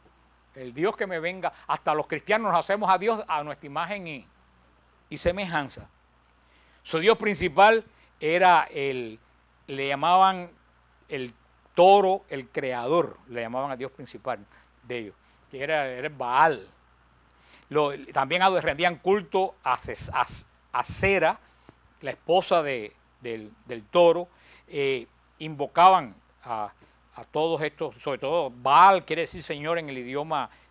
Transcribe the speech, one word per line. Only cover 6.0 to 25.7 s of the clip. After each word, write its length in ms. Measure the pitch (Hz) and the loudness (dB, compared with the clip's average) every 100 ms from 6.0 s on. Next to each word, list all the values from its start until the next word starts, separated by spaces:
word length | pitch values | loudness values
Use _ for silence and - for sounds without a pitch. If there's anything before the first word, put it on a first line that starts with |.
| _ _ _ _ _ _ _ _ | _ _ _ _ _ _ _ _
Su 180 | - 160 | -8 -2
Dios 180 | 190 220 | 2 2
principal 640 | 214 170 175 147 208 226 - _ _ - | 2 -2 -2 6 6 6 -2 _ _ -8
era 480 | 151 175 185 170 147 | -2 4 6 6 2
el, 480 | 151 139 127 117 113 _ _ _ _ - | -4 -4 -4 -8 -14 _ _ _ _ -14
le 200 | 135 139 | -8 -4
llamaban 640 | 139 156 185 190 185 175 _ _ _ _ _ - | -2 2 4 4 2 -8 _ _ _ _ _ -12
el 240 | 139 123 - _ _ _ | -10 -10 -14 _ _ _
toro, 500 | - 180 202 190 196 - | 4 8 8 4 -2 -6
el 200 | 143 120 | -14 -10
creador, 680 | - 131 123 120 170 - - - | -8 -6 -6 -2 0 0 -6 -14
le 140 | 120 | -10
llamaban 300 | 113 127 139 | -8 -6 -8
al 60 | 131 | -8
Dios 140 | 131 | -12
principal 540 | - 131 107 - 107 104 _ _ _ | -14 -18 -14 -8 -10 -10 _ _ _
de 140 | 120 123 | -12 -12
ellos, 180 | 104 - _ _ _ | -12 -18 _ _ _
que 120 | 131 | -12
era, 240 | 143 156 135 | -4 -2 -2
era 200 | 127 147 | -6 -10
el 60 | |
Baal. 540 | 143 123 127 160 123 90 _ _ _ _ _ _ _ _ - - | -8 -2 4 4 2 -8 _ _ _ _ _ _ _ _ -20 -4
Lo, 220 | 147 147 135 131 | 0 0 -2 -8
también 300 | 139 135 175 | -4 -2 2
ado-, 180 | 190 180 | 2 2
rendían 340 | 156 143 175 170 | -2 -2 -2 -2
culto 580 | 180 208 175 196 190 - | 0 0 0 -2 -2 -4
a 140 | 135 123 | -4 -4
Ces-, 340 | - 110 - | -4 -10 -6
a, 120 | 139 123 - - _ _ | -2 -2 -4 -14 _ _
a 120 | 123 | -8
Cera, 560 | - - 190 196 160 220 _ _ _ - _ _ | -6 -2 0 2 2 -2 _ _ _ -20 _ _
la 100 | 139 | -14
esposa 500 | - - 180 180 175 | -12 0 0 2 0
de, 340 | 147 127 104 _ _ _ | 0 -6 -8 _ _ _
del, 300 | 123 113 107 - - | -12 -12 -12 -20 -14
del 180 | 120 | -14
toro, 440 | 104 175 170 165 175 _ _ - _ | -2 4 4 4 -4 _ _ -20 _
eh, 400 | 147 139 131 117 _ _ - | -4 -2 -4 -8 _ _ -14
invocaban 760 | 160 147 143 | -12 -8 -6